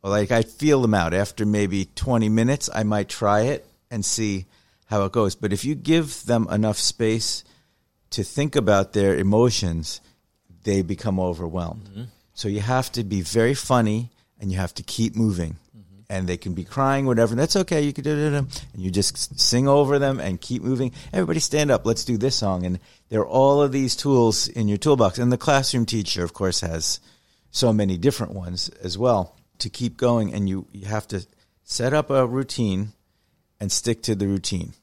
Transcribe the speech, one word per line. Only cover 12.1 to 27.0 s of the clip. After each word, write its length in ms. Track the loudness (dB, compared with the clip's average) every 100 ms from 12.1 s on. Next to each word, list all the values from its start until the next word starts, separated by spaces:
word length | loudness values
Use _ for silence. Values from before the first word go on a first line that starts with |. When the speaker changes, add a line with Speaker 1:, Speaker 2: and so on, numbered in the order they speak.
| _ _
Speaker 1:
So 140 | -8 -6
you 120 | -4
have 300 | 0 0 -2
to 100 | -6
be 180 | -4 -4
very 320 | 0 2 2 0
funny, 560 | 0 2 2 -2 -6 _ _ _
and 120 | -4
you 60 | -4
have 160 | -4 -6
to 80 |
keep 320 | -10 -2 -2 0
moving. 380 | 0 0 -4 -8 _ -20
Speaker 2:
Mm-hmm. 260 | -20 -20 _
Speaker 1:
And 180 | -6 -4
they 100 | -4
can 160 | -6
be 100 | -8
crying, 420 | -6 -2 0 2 2
whatever. 280 | 4 4 2
That's 200 | 0 0
okay. 260 | 0 0
You 100 | 0
can 120 | -2
do 80 | -4 0
it. 160 | 0
And 140 | 0 -4 -8 -14 -6
you 160 | -2
just 240 | 0 0 -2
s-, 120 | -10 0
sing 320 | 2 4 4
over 300 | 4 6 4
them 200 | 2 0
and 200 | -4 -6
keep 220 | -6 -4
moving. 300 | -2 -2 -2 -6 -6
"Everybody 280 | -2 0 0
stand 320 | 0 0 4
up. 140 | 2 2
Let's 200 | -2 -2
do 120 | 0
this 180 | 0 0
song." 300 | 0 0 -2
And 140 | -4 _ _ _
there 120 | -2
are 60 | 2
all 340 | 4 6 4
of 100 | 2
these 240 | 0 -2 -2
tools 520 | 2 4 4 2 -2
in 200 | -2 -2
your 100 | 0
toolbox. 400 | 2 4 4 2
And 140 | 0
the 40 | 2
classroom 480 | 2 2 2 -2 -2
teacher, 380 | -2 -4 -4
of 100 | -4
course, 280 | -2 -2 -2
has 380 | -4 -4 -4 -6